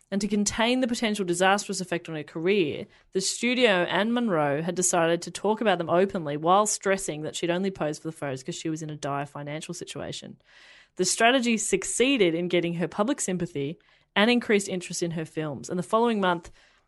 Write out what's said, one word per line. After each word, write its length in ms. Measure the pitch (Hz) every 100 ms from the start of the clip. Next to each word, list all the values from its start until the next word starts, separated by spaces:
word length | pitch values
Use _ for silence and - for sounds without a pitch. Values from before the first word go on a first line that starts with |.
| _
and 80 | 196
to 80 | 202
contain 520 | 208 208 - 226 254
the 60 | 254
potential 360 | 233 226 208
disastrous 560 | 180 175 190 202 - 190
effect 280 | 180 170 170
on 60 | 156
her 60 |
career, 640 | 147 165 170 202 151 - - _ _
the 80 | 185
studio 640 | 190 - 240 247 240 185 175
and 220 | 170 220
Monroe 480 | 240 233 165 147 143
had 120 | 170 175
decided 460 | 175 180 165 170
to 80 | 170
talk 280 | - 196 214
about 180 | 226 175
them 120 | 165
openly 460 | 170 196 196 151 147
while 300 | 160 190 214
stressing 560 | - 196 196 190 151
that 120 | 151 -
she'd 140 | 170
only 200 | 175 196
posed 300 | 190 151 151
for 60 | 160
the 40 | 156
photos 260 | 143 135
'cause 100 | - 165
she 120 | 165
was 120 | 160
in 80 | 156
a 60 | 147
dire 300 | 143 139 143
financial 480 | 147 147 151 -
situation. 640 | 170 - - 82 - - - _ - - - _ -
The 80 |
strategy 520 | 185 - 233 262 240 220
succeeded 760 | - 185 - - 254 277 175
in 120 | 165 175
getting 260 | 175 170
her 120 | 170 165
public 320 | - 214 294
sympathy 580 | - 180 175 143 139 175 _ _ _ -
and 140 | 220
increased 380 | 240 240 208 -
interest 340 | 185 - 175
in 100 | 170
her 120 | 165
films, 440 | 156 - 156 139 -
and 100 | 180
the 40 |
following 360 | 175 226 233 214
month, 300 | 185 170 - - _ _